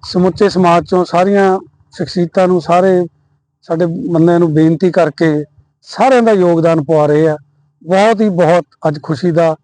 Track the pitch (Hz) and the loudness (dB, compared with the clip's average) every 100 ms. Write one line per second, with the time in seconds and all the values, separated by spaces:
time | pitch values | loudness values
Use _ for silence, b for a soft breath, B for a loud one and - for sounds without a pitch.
0 | - 185 185 165 202 180 180 170 160 185 | -6 -2 -2 0 -2 2 2 2 0 -4
1 | 175 170 185 202 196 190 180 _ _ - | -2 -2 0 2 0 -2 -6 _ _ -12
2 | 165 - 175 - 185 180 151 175 190 180 | -8 -4 -4 0 0 0 0 0 2 0
3 | 175 _ _ _ _ _ _ 165 175 170 | -2 _ _ _ _ _ _ -4 -4 -4
4 | - 165 165 170 170 151 160 165 185 170 | -4 0 2 2 0 2 0 0 -2 0
5 | 160 - 165 151 147 _ _ _ _ - | -2 0 -2 -2 -6 _ _ _ _ -2
6 | 247 254 226 208 175 170 165 165 147 156 | 2 2 2 2 2 2 0 0 0 0
7 | 147 147 160 151 _ _ _ _ 160 190 | 2 2 0 -2 _ _ _ _ -4 0
8 | 214 214 220 175 160 175 - _ 160 147 | 2 2 0 0 2 2 -2 _ -6 -6
9 | - 156 180 165 165 156 | -8 -4 -2 0 0 -2